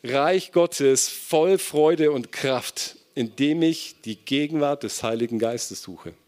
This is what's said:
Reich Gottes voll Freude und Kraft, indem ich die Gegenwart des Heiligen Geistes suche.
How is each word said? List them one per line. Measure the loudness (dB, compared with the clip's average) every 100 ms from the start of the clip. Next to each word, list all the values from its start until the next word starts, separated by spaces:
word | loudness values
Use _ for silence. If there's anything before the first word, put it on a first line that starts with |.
Reich | -2 0 2 0 0
Gottes | 2 2 4 4 4 0
voll | -6 0 2 4 2
Freude | 0 2 4 4 2
und | 2 -6
Kraft, | -6 -2 -2 -4 -10 -10 -12 _
indem | -6 -6 0 0 2
ich | 0 0 -10 -14
die | -14 -14
Gegenwart | -4 -2 -2 -2 -2 -2
des | -6 -6
Heiligen | -4 -2 -2 -2
Geistes | -2 -4 -10 -12
suche. | -16 -16 -18 -20